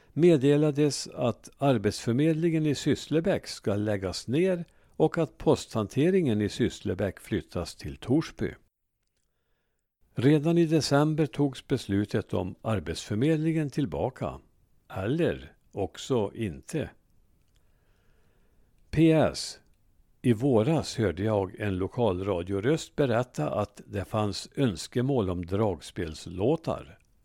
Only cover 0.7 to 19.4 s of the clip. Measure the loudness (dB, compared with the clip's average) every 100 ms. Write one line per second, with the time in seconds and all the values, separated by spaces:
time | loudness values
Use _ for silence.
0.7 | 2 0 0 -8 -2 -2 -2 -10 _ 2
1.7 | 4 2 -2 -2 2 2 2 0 2 0
2.7 | 0 0 0 0 -2 0 -2 -4 -8 -2
3.7 | -2 0 -2 -2 -6 -4 0 0 -2 -6
4.7 | _ _ _ 0 2 -4 -2 2 2 2
5.7 | -4 -2 2 2 2 2 2 0 0 -2
6.7 | -2 -6 -2 -2 -4 -4 -4 -2 -6 -6
7.7 | -8 -12 -12 -2 0 0 -6 -8 -8 _
8.7 | _ _ _ _ _ _ _ _ _ _
9.7 | _ _ _ _ 0 4 4 4 4 4
10.7 | 2 4 4 4 2 -2 0 -2 -2 -4
11.7 | -4 0 0 0 -2 -2 -4 -4 -6 -4
12.7 | -4 -4 -8 -6 -2 0 0 0 -2 -2
13.7 | -2 -4 -2 -4 -4 -8 -8 _ _ _
14.7 | _ _ -8 -4 0 0 -2 -8 _ _
15.7 | -8 -8 -8 -4 -2 -2 -4 -6 -6 -8
16.7 | -6 -6 -10 _ _ _ _ _ _ _
17.7 | _ _ _ _ _ _ _ _ _ _
18.7 | _ _ 4 6 6 4 0